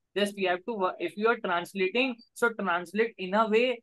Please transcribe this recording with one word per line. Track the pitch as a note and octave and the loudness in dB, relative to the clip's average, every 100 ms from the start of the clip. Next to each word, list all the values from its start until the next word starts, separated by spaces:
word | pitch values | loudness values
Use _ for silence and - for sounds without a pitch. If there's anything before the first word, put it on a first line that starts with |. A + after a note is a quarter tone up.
| _ F#3+ | _ -2
Just | G3+ G3+ | -2 0
you | F#3 | -2
have | F3+ G#3 | -2 -4
to | |
wo-, | A3 F#3 - | -2 -2 -2
if | F3 - | -8 -2
you | A3 | 0
are | A#3+ | 0
translating, | G#3+ F3 F3 G3 F#3 A#3 C4 A#3 - | 0 -2 -2 -2 0 2 -2 -4 -12
so | - A#3 | -2 -2
translate | A3 G3 F3 F3 G#3 A#3 - | 0 -2 -2 -2 -2 -2 -2
in | F#3 | -2
a | G3+ A3 | 0 2
way | G#3+ B3+ A#3+ | 4 2 -2